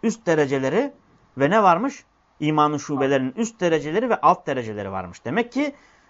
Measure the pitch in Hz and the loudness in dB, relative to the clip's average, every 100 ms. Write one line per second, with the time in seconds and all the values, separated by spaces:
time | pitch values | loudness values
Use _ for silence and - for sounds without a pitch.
0 | 226 220 - 156 139 139 135 175 285 - | -4 -2 0 0 2 0 0 0 -2 -6
1 | _ _ _ - 143 220 196 170 269 - | _ _ _ -2 2 4 4 4 0 -8
2 | - _ _ - 151 151 151 147 - 139 | -16 _ _ -6 0 2 2 0 -4 -2
3 | 135 139 131 202 226 - 175 160 143 180 | 0 0 0 -4 -6 -2 0 0 0 -2
4 | 247 220 151 180 - 131 113 104 98 95 | 0 2 2 2 -2 -4 -6 -6 -6 -8
5 | 90 87 117 175 240 262 294 285 _ _ | -10 -10 -6 -4 -4 -4 -6 -8 _ _